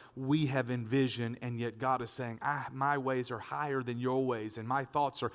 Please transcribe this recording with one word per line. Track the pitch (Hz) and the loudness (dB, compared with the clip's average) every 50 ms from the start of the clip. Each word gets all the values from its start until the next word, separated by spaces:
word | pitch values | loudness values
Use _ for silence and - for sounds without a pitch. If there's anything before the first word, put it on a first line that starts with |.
| - - - | -16 -16 -10
we | 131 131 131 147 156 156 | -4 0 2 4 4 4
have | 135 131 135 123 117 | 4 2 2 2 2
envisioned, | 123 123 117 110 120 135 135 127 110 117 120 113 117 - | 0 -2 0 2 4 4 4 4 2 0 -2 -2 -4 -4
and | - 123 120 117 | -4 -4 -2 -2
yet | 120 120 113 110 | -2 -2 -2 -2
God | 123 131 131 123 123 | 0 2 2 2 0
is | 113 | -4
saying, | - - 131 117 113 110 | -6 -6 -6 -6 -6 -4
"I, | - 139 143 143 127 - | -2 -2 -2 -2 -4 -6
my | 131 131 135 139 143 143 | -4 0 2 2 2 2
ways | 131 131 131 127 123 - | 2 0 0 0 0 -2
are | 123 110 | -4 -8
higher | - - 131 143 147 147 139 135 | -6 -6 -4 -4 -2 -2 -2 -2
than | 127 120 120 120 | -2 -2 -2 -2
your | 123 127 127 131 135 | 0 2 2 2 2
ways, | 127 123 113 107 110 107 117 | 2 0 0 -2 -4 -6 -6
and | 110 113 | -4 0
my | 127 139 139 | 0 0 0
thoughts | - - 151 147 139 123 - - | 0 0 0 0 0 0 -2 -4
are | 117 - | -4 -4